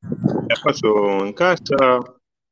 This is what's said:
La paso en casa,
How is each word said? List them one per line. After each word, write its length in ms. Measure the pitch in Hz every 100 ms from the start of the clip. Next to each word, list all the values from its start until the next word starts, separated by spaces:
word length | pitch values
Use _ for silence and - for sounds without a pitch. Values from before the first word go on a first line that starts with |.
La 540 | - - - - - 117
paso 600 | 151 123 120 104 101 98 98
en 80 |
casa, 640 | 101 180 175 - 139 131 123 120 - _ _ _